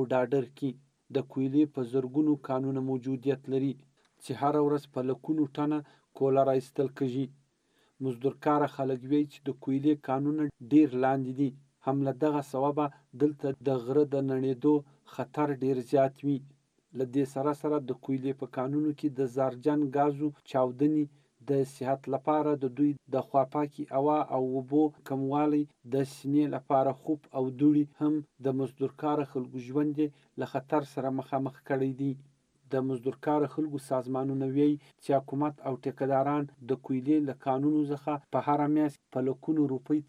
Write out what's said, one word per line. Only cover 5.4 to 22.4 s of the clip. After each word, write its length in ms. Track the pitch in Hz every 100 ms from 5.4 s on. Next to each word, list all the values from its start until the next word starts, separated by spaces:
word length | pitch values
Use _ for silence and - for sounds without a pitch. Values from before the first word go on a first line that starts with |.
| 143 -
ټنه 220 | 147 151 147 _ _ -
کوله 220 | 135 135 135
را 60 | 131
ایستل 320 | 127 - 135 -
کېږي. 280 | 135 123 135 - _ _ _ _ _ - 131
مزدور 300 | 117 135 - 156
کاره 220 | 147 143 -
خلک 280 | 131 131 131
وایي 140 | 147 147
چې 80 | - 143
د 20 | 135
کویلې 300 | - 135 143 147 -
کانونه 340 | 131 143 156 147 - 117
ډیر 160 | 147 147 127
لاندې 300 | 131 135 127 131
دي. 100 | 139 - _ _ -
هم 120 | 139 135
له 60 | 135
دغه 180 | 151 147 139
سببه 340 | 131 143 143 147 - _ 123
دلته 260 | 147 143 139 135 123
د 0 | 131 117
غره 200 | 143 147 139
د 20 | 135
نړېدو 420 | 131 131 123 147 151 143 _ -
خطر 340 | - 131 - 147 131
ډیر 140 | 131 127 123
زیات 220 | 143 135 139 143
وي. 140 | 139 - _ _ _ _ 123
له 80 | 127
دې 100 | 135 135 139
سره 200 | 143 147
سره 160 | 151 151
د 120 | 127 127
کویلې 300 | - 135 135 135
په 60 | 127 135
کانونو 340 | 131 143 151 143
کې 80 | 151 127
د 120 | 131 127
زهرجن 420 | 131 123 147 147 143 139
ګازو 320 | 147 139 147 143 -
چاودنې 560 | 135 127 127 151 151 147 - _ _ 117
د 120 | 139 139
صحت 280 | - 127 135 -
لپاره 380 | 135 - 151